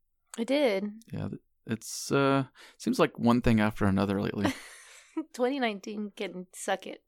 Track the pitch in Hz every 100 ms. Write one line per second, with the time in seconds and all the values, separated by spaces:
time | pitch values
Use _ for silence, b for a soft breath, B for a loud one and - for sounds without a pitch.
0 | _ _ _ - 226 285 269 190 208 220
1 | - 104 101 107 - _ - 110 - -
2 | - 139 139 139 131 B B - 220 254
3 | 160 - 117 120 - 110 107 - 101 95
4 | 101 101 101 - 202 - - - - -
5 | - - 311 - 247 285 240 202 220 208
6 | 208 - 196 180 180 - - 190 - -